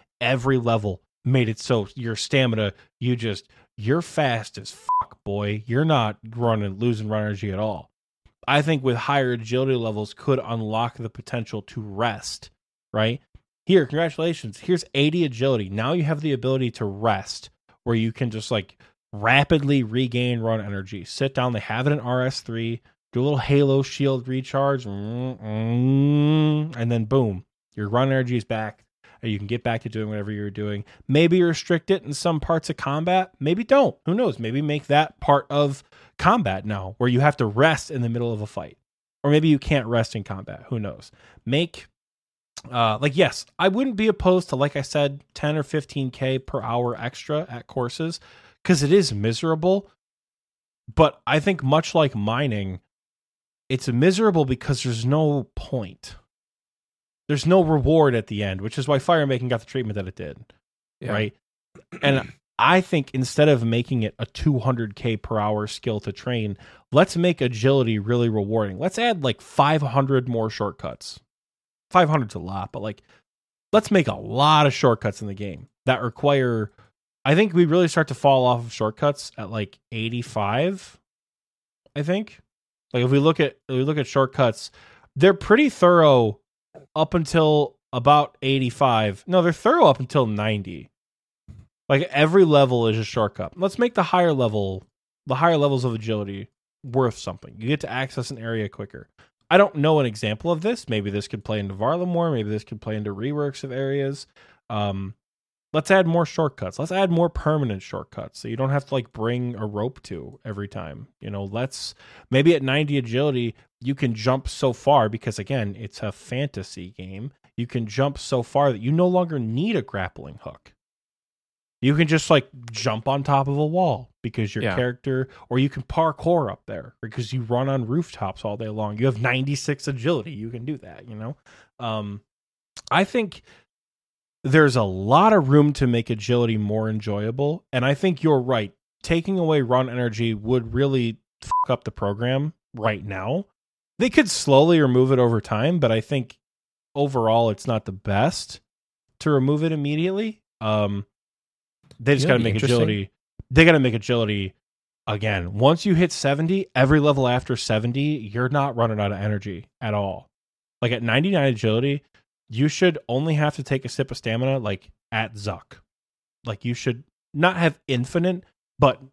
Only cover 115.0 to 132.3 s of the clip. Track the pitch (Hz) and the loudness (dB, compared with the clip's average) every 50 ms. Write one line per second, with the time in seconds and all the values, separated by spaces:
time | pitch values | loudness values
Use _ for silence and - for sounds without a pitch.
115 | 113 107 110 113 - 113 104 - 98 - 139 127 107 101 101 110 113 98 - - | 4 2 -2 -4 -6 -6 -8 -6 -6 -4 -4 -4 -4 -6 -8 -10 -14 -14 -12 -10
116 | 113 104 - - - - 123 127 147 139 - 101 90 - - - 87 92 - - | -10 -10 -10 -10 -12 -8 -6 -6 -6 -6 -6 -10 -12 -12 -12 -14 -16 -14 -14 -16
117 | 95 95 95 98 117 139 - _ _ _ _ - 120 120 - 120 113 104 101 127 | -16 -14 -12 -12 -14 -14 -16 _ _ _ _ -8 -6 -4 -4 -4 -4 -4 -2 -2
118 | 135 143 139 - - - 139 123 113 - - 143 143 143 120 101 110 127 151 165 | -2 -2 -2 -6 -6 -4 -2 -2 -2 0 0 2 2 2 0 0 -2 0 2 2
119 | 180 180 180 180 180 165 156 135 117 110 113 127 175 226 226 151 110 - - 98 | 2 2 2 2 0 -2 -4 -4 -4 -4 -2 -2 -2 0 -2 -2 -4 -4 -6 -6
120 | 92 87 - - 69 71 - - - - - - _ _ _ _ _ _ _ _ | -6 -6 -8 -12 -18 -18 -18 -16 -16 -16 -16 -18 _ _ _ _ _ _ _ _
121 | _ _ _ _ _ _ _ _ _ _ _ _ _ _ _ _ 120 131 147 151 | _ _ _ _ _ _ _ _ _ _ _ _ _ _ _ _ 0 2 2 4
122 | 170 147 160 156 - - 160 139 - - - 131 120 117 113 107 - 135 107 113 | 2 2 2 0 2 4 4 4 2 0 -8 -20 -18 -14 -10 -6 -4 -2 -2 -2
123 | 113 135 135 143 135 - 143 135 135 139 139 143 151 151 165 180 185 160 120 101 | -2 -2 -2 -2 0 2 2 2 2 0 0 0 0 0 0 0 0 0 0 -2
124 | 123 - _ _ - 117 - 120 107 101 - - - 110 92 107 123 123 123 - | -6 -12 _ _ -10 -6 -4 -2 -4 -2 -2 -4 -4 -2 -2 -2 -2 -2 -4 -6
125 | - 139 131 131 131 - - - - - 123 127 135 139 - 139 - - - 165 | -4 -4 -2 -2 -4 -6 -10 -16 -8 -2 0 0 0 0 -2 -6 -10 -4 0 0
126 | 160 160 143 - - 165 175 170 139 101 - - _ - 107 80 - - - _ | 0 0 0 -2 0 2 2 2 2 -2 -4 -8 _ -12 -12 -12 -12 -14 -16 _
127 | - 110 - 123 117 107 131 131 117 110 120 123 135 139 135 131 120 110 131 170 | -14 -10 -8 -8 -6 -6 -6 -6 -2 -2 0 0 0 0 -2 -2 -2 -2 -2 -2
128 | 170 - - - - 95 - - - 107 104 101 113 107 107 107 107 104 104 107 | -2 -4 -6 -8 -8 -8 -6 -6 -8 -8 -8 -8 -8 -8 -6 -6 -6 -6 -2 0
129 | 127 135 120 107 120 123 123 131 135 139 143 135 - - 143 - - 147 139 120 | 0 0 0 0 0 0 0 0 -2 -4 -4 -4 -4 -6 -6 -6 -6 -8 -6 -4
130 | 113 160 175 131 98 165 143 101 107 117 120 117 120 139 151 - - 92 73 - | -2 -2 -2 -2 -4 -6 -10 -12 -12 -12 -12 -10 -10 -10 -10 -10 -12 -18 -20 -20
131 | - 123 110 107 110 120 139 - _ _ - - _ _ _ - 120 113 110 107 | -18 -16 -14 -12 -12 -12 -12 -14 _ _ -20 -20 _ _ _ -10 -6 -6 -4 -4
132 | 104 104 101 104 - _ | -6 -8 -10 -12 -16 _